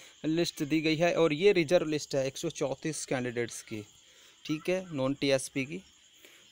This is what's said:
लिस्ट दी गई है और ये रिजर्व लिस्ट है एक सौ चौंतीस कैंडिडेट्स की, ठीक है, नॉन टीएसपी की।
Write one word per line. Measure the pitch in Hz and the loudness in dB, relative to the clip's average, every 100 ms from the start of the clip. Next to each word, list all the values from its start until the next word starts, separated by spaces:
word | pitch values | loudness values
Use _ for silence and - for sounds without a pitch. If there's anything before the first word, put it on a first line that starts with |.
| - - 151 | -20 -8 -2
लिस्ट | 160 170 - | 0 -2 -4
दी | 147 156 | -2 0
गई | 156 156 | 0 2
है | 175 160 | 2 4
और | 165 | 2
ये | 151 202 | 4 4
रिजर्व | 180 147 180 156 | 4 4 2 2
लिस्ट | 151 - 139 | -2 -2 0
है | 135 | -2
एक | - | -4
सौ | 165 | -8
चौंतीस | - 139 139 160 147 - | -4 -4 -4 -6 -8 -4
कैंडिडेट्स | 135 123 120 117 - | -2 -2 -4 -4 -8
की, | - 110 104 - - - - - - | -12 -12 -12 -20 -20 -20 -20 -16 -6
ठीक | 156 180 | -4 -2
है, | 185 185 147 | -2 -4 -2
नॉन | 131 | -2
टीएसपी | 139 139 135 - 139 135 | 0 2 2 0 -6 -6
की। | 175 - _ _ _ - - - | -8 -14 _ _ _ -20 -20 -18